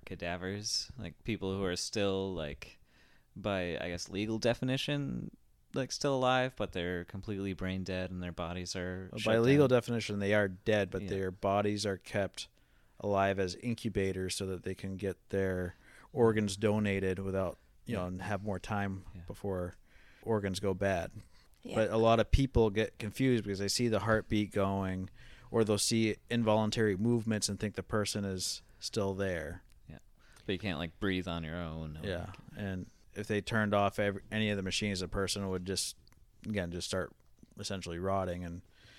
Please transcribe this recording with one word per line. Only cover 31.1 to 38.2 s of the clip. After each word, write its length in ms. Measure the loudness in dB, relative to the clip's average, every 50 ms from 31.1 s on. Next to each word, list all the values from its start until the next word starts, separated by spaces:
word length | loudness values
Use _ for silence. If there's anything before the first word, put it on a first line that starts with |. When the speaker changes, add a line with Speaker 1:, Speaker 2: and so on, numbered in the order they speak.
| 0 0 0
Speaker 1:
on 160 | -2 -4 -4 -4
your 120 | -6 -6
own. 440 | -6 -6 -6 -6 -6 -8 -8 -8 -8 -4
Speaker 2:
Yeah. 160 | -4 -4 -4 -4
Speaker 1:
Like 20 | -8 -12 -14 -18 -16 -10
Speaker 2:
And 280 | -6 -6 -4 -4 -6 -8 -10 -16 -20 -20 -16 -10
if 120 | -10 -4
they 140 | -2 -2 -2
turned 320 | 0 0 0 2 2 4 4
off 240 | 4 4 2 2
every, 240 | 0 0 0 -2 -4 -8 -6
any 180 | -2 0 0 0
of 60 | 0
the 60 | -2 -2
machines, 360 | -2 -2 -2 -2 -2 -2 -2
the 80 | -4
person 420 | -4 -2 -2 0 0 -2 -2 -2 -2
would 160 | -2 -2 -2
just, 300 | -2 -2 -2 -2 -4 -8 -12 -20 -20 -20 -20 -20 -20 -20 -12 -8
again, 260 | -4 -2 -2 -2 -4
just 160 | -4 -6 -4
start 240 | -2 -2 -2 -2 -4 -10 _ -20 -20 -20 -20 -20 -20 -14 -10
essentially 380 | -8 -6 -6 -6 -6 -6 -6
rotting. 460 | -2 0 0 0 0